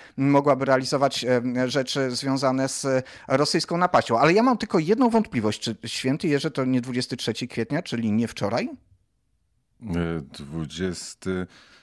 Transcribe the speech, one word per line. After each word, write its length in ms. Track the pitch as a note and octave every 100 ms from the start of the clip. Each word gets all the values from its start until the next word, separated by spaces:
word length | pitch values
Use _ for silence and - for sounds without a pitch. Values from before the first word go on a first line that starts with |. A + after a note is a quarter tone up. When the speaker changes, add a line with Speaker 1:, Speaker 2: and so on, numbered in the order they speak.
| - -
Speaker 1:
mogłaby 480 | C#3 C#3+ C#3+ C3 C3+
realizować, 600 | C3 B2+ C#3 C3+ - A#2+
e, 440 | B2 B2 B2 B2+
rzeczy 420 | C#3 B2+ C#3+ C3
związane 580 | A#2+ C3+ C3+ C3+ C3 C3+
z 360 | - C3+ C3 B2+ - -
rosyjską 500 | C3+ D3 E3+ - D3
napaścią. 420 | F3+ B2 - A#2
Ale 140 | D3
ja 100 | G3
mam 140 | B3+ A3+
tylko 220 | A3+ F#3+
jedną 300 | D#3+ A3+ B3
wątpliwość. 520 | A3+ - B2 G#2+ -
Czy 140 | - G#2+ G#2+
święty 420 | - C3 - E3+
Jerzy 240 | C#3+ D#3
to 140 | C#3 C3
nie 160 | B2+
dwudziesty 360 | B2 B2 - B2+
trzeci 300 | - G#2+ B2
kwietnia, 340 | - A2 D3
czyli 300 | - A#2 A2+
nie 160 | G#2+ A#2
wczoraj? 420 | - G2+ B2 B3+ D4 _ _ _ _ _ _ _ _ _ _
Speaker 2:
E, 400 | A2 E2+ E2+ E2
dwudziesty 1300 | C2+ - C#2+ E2 D2+ D#2 F#2 E2+ - - F#2 F#2 F2+ - - _